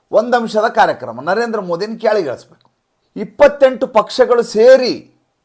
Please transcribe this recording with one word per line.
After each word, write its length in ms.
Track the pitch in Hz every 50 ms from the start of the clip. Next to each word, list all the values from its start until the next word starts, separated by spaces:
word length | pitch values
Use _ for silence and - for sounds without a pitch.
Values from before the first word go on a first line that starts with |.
| _ -
ಒಂದು 260 | - 208 226 247 240
ಅಂಶದ 300 | 240 226 - 208 214 208
ಕಾರ್ಯಕ್ರಮ, 540 | 233 - 226 190 165 143 - 120 117 113 120
ನರೇಂದ್ರ 380 | 139 170 190 220 240 226 220 214
ಮೋದಿನ 380 | 190 175 170 170 202 220 226
ಕೆಳಗಿಳಿಸ್ಬೇಕು. 720 | - 220 226 - 143 170 135 113 - - _ _ _ _ _ _ _ _ _ _ _ _ _ -
ಇಪ್ಪತ್ತೆಂಟು 720 | 185 208 - _ - 294 269 285 - 269 262 262 - 269
ಪಕ್ಷಗಳು 560 | - - 214 208 - - - 240 - 247 240 226
ಸೇರಿ 800 | 226 - 214 226 254 262 262 254 214 143 104 - _ _ _ _ _ _ _